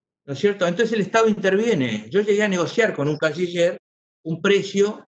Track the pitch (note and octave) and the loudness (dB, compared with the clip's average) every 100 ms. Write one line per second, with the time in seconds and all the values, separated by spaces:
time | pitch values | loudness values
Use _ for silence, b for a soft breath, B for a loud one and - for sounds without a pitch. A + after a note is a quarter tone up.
0 | _ _ - C#3 G3+ G3 F3 F3 A3 A3+ | _ _ -12 -2 -2 0 -2 0 0 0
1 | F#3+ A3+ A3 G#3 F#3+ F#3+ A#3 F#3 B2 G#2+ | 0 2 2 2 0 2 2 0 0 -4
2 | G#2+ F3 G#3 G3+ G#3+ F#3 D3+ - G#3+ - | -4 -2 2 2 2 0 -2 0 0 0
3 | C#3+ D3+ D#3 D3+ F3+ F3 E3+ - _ _ | -4 -2 -2 -2 -4 0 0 -2 _ _
4 | _ _ D#3+ E3 G3+ G3+ - G3 G3+ A3 | _ _ -8 -2 2 2 2 0 0 -2
5 | - | -16